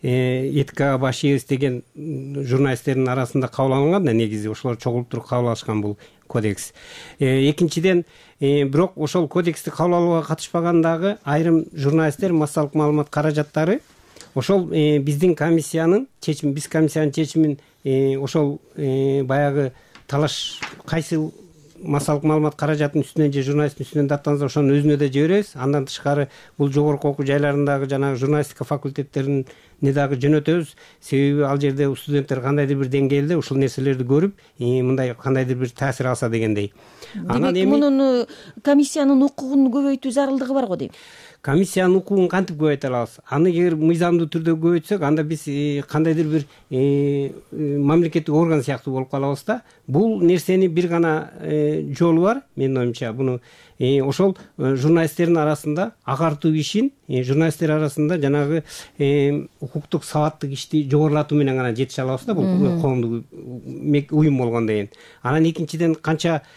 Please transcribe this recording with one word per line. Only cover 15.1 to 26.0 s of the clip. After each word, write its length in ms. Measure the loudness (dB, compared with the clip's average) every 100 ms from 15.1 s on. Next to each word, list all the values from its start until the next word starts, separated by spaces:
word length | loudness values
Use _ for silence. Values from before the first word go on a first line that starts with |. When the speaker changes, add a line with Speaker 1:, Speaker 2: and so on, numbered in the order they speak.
| 2 2 2
Speaker 1:
комиссиянын 720 | 2 2 0 0 2 2 0 _
чечими, 320 | -6 -2 -2
биз 140 | -4 -2
комиссиянын 440 | 0 2 2 -2
чечимин, 480 | 0 -2 2 0 0 _ _
э, 320 | -2 0 2 0
ошол, 420 | -2 0 0 -2 _ -6
э, 460 | -2 0 0 0
баягы 500 | 0 2 2 0 -2 -6 _ -20 -6
талаш, 520 | -2 -2 -2 -8 -8 -14 -14 -6
кайсыл 460 | -6 -2 -4 -4 -8 -20 -20 -20 -14
массалык 400 | -4 -2 0 0
маалымат 320 | 2 2 0 -2
каражатынын 480 | -2 0 0 -2
үстүнөн 300 | -2 0 0
же 80 | 0
журналисттин 440 | 0 0 0 -4 -6
үстүнөн 220 | -2 0
даттанса, 380 | 0 0 0 0
ошонун 320 | 2 4 4
өзүнө 200 | 4 2
да 100 | 2
жиберебиз. 440 | 2 2 2 0 -4
Андан 320 | -2 -2 -2
тышкары, 400 | -4